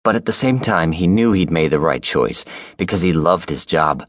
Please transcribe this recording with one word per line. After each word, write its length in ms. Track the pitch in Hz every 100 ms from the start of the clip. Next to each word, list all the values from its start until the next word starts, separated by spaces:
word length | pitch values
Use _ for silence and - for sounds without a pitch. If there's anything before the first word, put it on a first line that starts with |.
But 120 | 113 110
at 80 | -
the 60 |
same 260 | - 131 131
time, 320 | 123 92 82
he 160 | 82 87
knew 240 | 104 117
he'd 220 | 95 85
made 180 | 82 78
the 80 | 73
right 240 | 78 65
choice, 420 | - 76 58 - - - - -
because 260 | 92 101
he 100 | 90
loved 360 | 80 78 90 -
his 160 | 71
job 400 | - 80 78 69